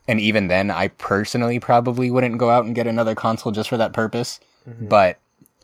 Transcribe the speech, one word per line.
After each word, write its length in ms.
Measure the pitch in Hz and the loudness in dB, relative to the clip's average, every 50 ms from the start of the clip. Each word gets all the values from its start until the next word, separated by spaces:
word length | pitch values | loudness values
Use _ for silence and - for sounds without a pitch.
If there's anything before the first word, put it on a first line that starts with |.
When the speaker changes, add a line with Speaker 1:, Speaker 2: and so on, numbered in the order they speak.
| _ | _
Speaker 1:
and 140 | - 120 110 | -2 -2 0
even 260 | 107 110 104 107 101 90 | 2 2 2 2 2 2
then, 220 | 87 92 98 101 | 2 0 0 0
I 180 | 90 82 95 98 | -2 -2 -2 -4
personally 720 | - _ - - 101 98 107 - - 120 120 117 120 123 | -4 _ -4 -2 0 0 0 -2 -2 -2 -2 0 -2 -4
probably 520 | - - 123 120 120 127 120 120 127 123 | 0 2 2 4 4 2 -2 -2 -2 0
wouldn't 280 | 120 127 127 123 113 117 | 2 2 0 0 0 0
go 120 | 123 120 | 2 4
out 140 | 117 123 117 | 4 2 2
and 80 | 110 120 | 0 -2
get 120 | 117 117 | -2 -2
another 280 | 117 113 117 117 110 113 | -2 0 0 0 0 -2
console 340 | 107 - 117 113 110 - 123 | -2 -2 -2 -2 -2 -4 -4
just 200 | 107 107 107 - | -4 -4 -4 -4
for 80 | - 117 | 0 0
that 160 | 113 104 - | 0 0 0
purpose. 440 | - 113 110 - 117 120 - - - _ _ _ _ _ - | -2 -4 -2 -2 -4 -6 -6 -8 -14 _ _ _ _ _ -20
Speaker 2:
Mm-hmm. 180 | 120 113 110 101 | -14 -14 -4 2
Speaker 1:
But, 300 | 104 104 98 90 85 - _ _ _ _ _ _ _ _ | 4 6 6 4 2 -2 _ _ _ _ _ _ _ _